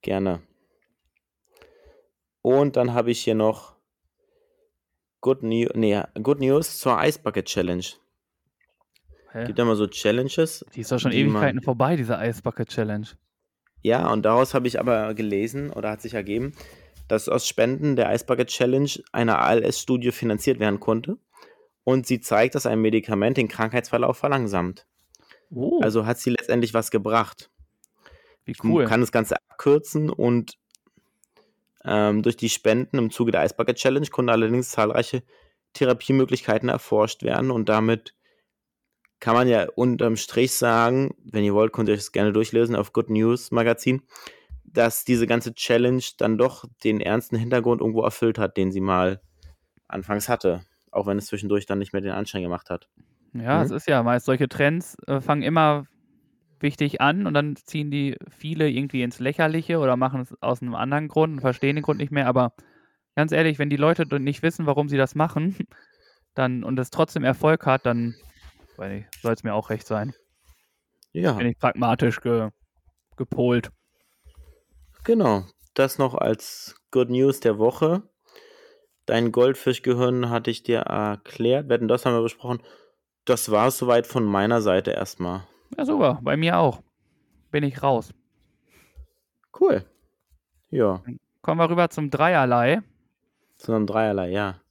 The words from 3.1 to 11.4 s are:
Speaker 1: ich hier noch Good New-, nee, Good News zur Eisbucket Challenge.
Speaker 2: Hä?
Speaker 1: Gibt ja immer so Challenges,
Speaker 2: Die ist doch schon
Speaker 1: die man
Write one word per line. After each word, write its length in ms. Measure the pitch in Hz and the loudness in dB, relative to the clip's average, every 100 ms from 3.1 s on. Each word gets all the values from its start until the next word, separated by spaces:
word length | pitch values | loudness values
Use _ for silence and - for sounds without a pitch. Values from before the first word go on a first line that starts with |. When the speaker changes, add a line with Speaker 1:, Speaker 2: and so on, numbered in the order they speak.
Speaker 1:
ich 120 | 117 | -2
hier 100 | - | 0
noch 420 | 110 110 107 - _ _ _ _ _ _ _ _ _ _ _ _ _ _ _ | 2 2 0 -10 _ _ _ _ _ _ _ _ _ _ _ _ _ _ _
Good 200 | - 131 | -2 0
New-, 280 | 113 113 117 | 0 -2 0
nee, 280 | - 110 101 - - | 2 2 2 -2 -6
Good 180 | 113 143 | -2 0
News 380 | 135 143 165 - | 2 2 0 -4
zur 200 | 131 110 | 0 2
Eisbucket 480 | 151 147 - 104 - | 2 0 -4 -4 -4
Challenge. 380 | - 87 90 95 - _ _ _ _ _ _ _ _ _ _ _ - _ | -2 -2 -4 -6 -14 _ _ _ _ _ _ _ _ _ _ _ -20 _
Speaker 2:
Hä? 140 | 117 117 | -10 -6
Speaker 1:
Gibt 120 | 107 | 0
ja 60 | |
immer 120 | 120 107 | 2 2
so 100 | 104 | 0
Challenges, 800 | - 107 117 131 - 160 - - | 0 0 0 0 0 -2 -2 -14
Speaker 2:
Die 60 | - | -14
ist 120 | 113 | -4
doch 60 | 127 | -2
schon 120 | 127 | 0
Speaker 1:
die 140 | 127 | 2
man 60 | 143 - | 2 2